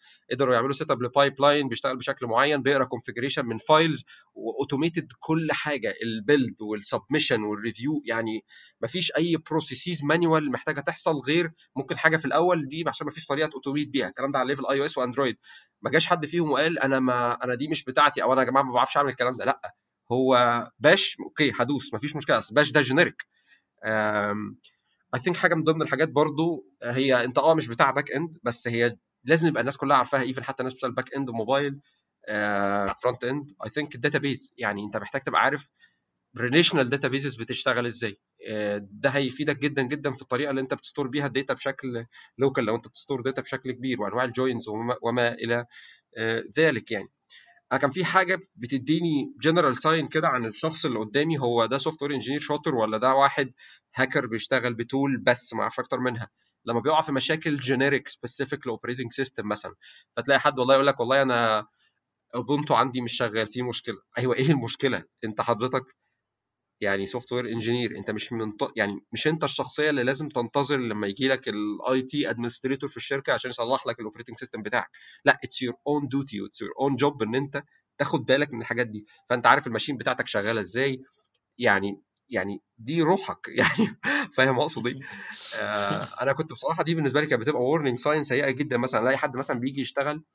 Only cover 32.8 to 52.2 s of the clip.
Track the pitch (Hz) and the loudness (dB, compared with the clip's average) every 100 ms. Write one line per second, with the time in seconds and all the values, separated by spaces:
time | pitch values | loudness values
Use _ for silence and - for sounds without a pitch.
32.8 | 98 95 123 123 123 143 143 - - - | 0 -2 -2 -2 -4 -4 -8 -12 -10 -6
33.8 | 147 127 147 143 139 123 - - 110 101 | -6 -4 -2 0 -2 -4 -8 -6 -4 -4
34.8 | 104 107 101 135 - 92 120 143 143 _ | -6 -8 -6 -8 -2 2 2 0 -8 _
35.8 | _ _ _ _ _ 110 120 147 170 160 | _ _ _ _ _ -6 2 4 4 4
36.8 | 127 139 135 135 139 113 113 120 - 120 | 2 0 -2 -2 -4 -6 -8 -4 0 0
37.8 | 120 113 113 98 _ _ 98 107 104 104 | 0 -2 -6 -8 _ _ -8 -4 -2 -4
38.8 | 101 104 135 139 135 127 151 135 143 139 | -6 -2 0 0 -2 -2 -2 -2 -2 0
39.8 | 123 147 139 123 - 123 143 135 135 135 | -2 -2 -4 -6 -4 -4 -2 -2 -4 -6
40.8 | - - 131 143 143 120 135 127 139 135 | -8 -6 -4 -2 -2 -2 -2 -2 -4 -6
41.8 | 131 120 117 - - - 135 135 113 113 | -6 -8 -10 -18 -14 0 0 2 0 -2
42.8 | - - - 135 120 135 - 131 131 117 | -4 -12 -6 -4 -2 -4 -6 -6 -6 -6
43.8 | 131 117 101 113 127 120 131 113 107 107 | -4 -4 -2 -2 -2 0 0 -2 -4 -4
44.8 | 120 123 117 123 120 117 117 120 120 - | -2 -2 0 2 2 0 -2 -2 -4 -14
45.8 | - - _ - 113 113 - - 160 120 | -20 -20 _ -6 -2 -2 -2 2 2 2
46.8 | - 107 101 _ _ - - _ - 131 | -4 -6 -6 _ _ -20 -20 _ -4 0
47.8 | 139 135 170 190 180 185 - - 120 135 | 2 0 2 2 2 0 -6 -14 -6 -4
48.8 | 123 165 170 147 127 - 151 165 151 120 | 0 0 2 0 -2 0 2 4 4 4
49.8 | 156 165 151 160 160 127 113 104 160 160 | 2 2 0 0 0 0 -2 -4 -6 -2
50.8 | 151 113 107 135 156 151 123 117 113 135 | -2 -2 0 2 2 2 2 2 2 2
51.8 | 151 160 143 139 | -2 -4 -4 -4